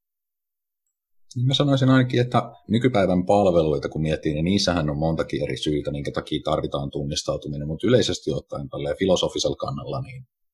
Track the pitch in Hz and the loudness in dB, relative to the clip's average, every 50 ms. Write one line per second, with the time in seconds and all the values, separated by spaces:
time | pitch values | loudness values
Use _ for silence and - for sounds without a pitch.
0 | _ _ _ _ _ _ _ _ _ _ _ _ _ _ _ _ _ _ _ _ | _ _ _ _ _ _ _ _ _ _ _ _ _ _ _ _ _ _ _ _
1 | _ _ _ _ _ - - 123 123 131 139 135 147 143 139 127 135 131 131 131 | _ _ _ _ _ -12 -6 -2 0 0 2 2 2 4 4 4 4 6 6 6
2 | 127 123 127 123 123 123 - 117 - - - - _ - 101 117 120 131 120 101 | 4 4 2 0 0 2 2 0 0 0 -10 -14 _ 0 0 2 2 4 4 4
3 | 95 92 92 90 90 92 101 101 101 95 85 87 78 78 73 69 - - - 78 | 4 4 2 2 2 4 4 4 6 4 4 4 4 4 2 0 -2 -4 -4 -2
4 | 78 78 78 - - 80 73 76 80 87 98 101 - 92 87 87 78 76 73 73 | -2 0 -2 0 -2 -2 -2 0 0 2 2 2 2 2 2 2 0 0 -2 0
5 | 78 80 82 76 82 - - 65 73 65 65 65 - 78 76 73 71 71 71 71 | 0 0 0 0 -2 -2 -2 -4 -2 -4 -4 -4 -2 -2 -2 -2 -2 -4 -6 -6
6 | 67 - - - - - 78 73 - 78 76 71 67 71 - 71 69 71 - 82 | -8 -6 -6 -6 -6 -4 -6 -4 -2 -2 -2 -2 -2 -4 -4 -4 -6 -4 -6 -6
7 | 71 71 73 - - - 73 73 - 73 76 73 73 73 80 - - 104 127 113 | -6 -4 -6 -6 -4 -4 -6 -6 -6 -8 -8 -6 -6 -6 -6 -2 0 4 4 4
8 | 90 - 87 - - - 73 71 - - - 73 71 67 - 78 71 73 - - | 4 2 -2 -4 -4 -4 -4 -4 -6 -8 -10 -10 -10 -8 -8 -8 -6 -4 -4 -2
9 | 95 95 90 82 - 78 - 76 - - 71 - - - - 71 65 69 71 67 | 2 2 2 2 2 -2 -4 -2 -2 -2 -2 -4 -6 -8 -8 -8 -8 -8 -8 -8
10 | - - - - - _ _ _ _ _ | -8 -10 -14 -18 -18 _ _ _ _ _